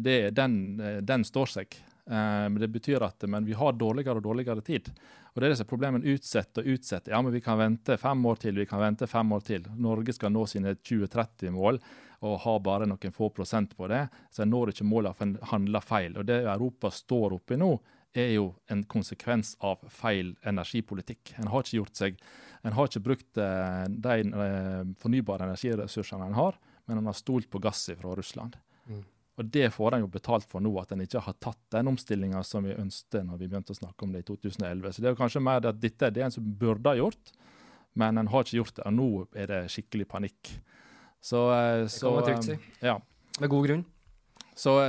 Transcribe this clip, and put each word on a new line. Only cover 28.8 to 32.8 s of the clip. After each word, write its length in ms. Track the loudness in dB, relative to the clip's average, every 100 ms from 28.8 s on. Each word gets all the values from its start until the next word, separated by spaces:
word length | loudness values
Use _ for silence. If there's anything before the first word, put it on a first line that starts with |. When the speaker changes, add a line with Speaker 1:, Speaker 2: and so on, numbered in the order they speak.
| -14
Speaker 2:
Mm. 140 | -14 -14 _ _ -10
Speaker 1:
Og 140 | -2
det 180 | 4 4
får 220 | 4 2
en 60 | 2
jo 60 | 0
betalt 380 | -4 0 0 0
for 100 | -2
nå, 120 | 0 -2
at 100 | -4
en 80 | -6
ikke 200 | -4 -4
har 120 | -4 -8
tatt 200 | -8 -10 -4
den 160 | 0 0
omstillingen 560 | 0 -2 -2 0 -2
som 200 | -4 -4
vi 100 | -4
ønsket 480 | -4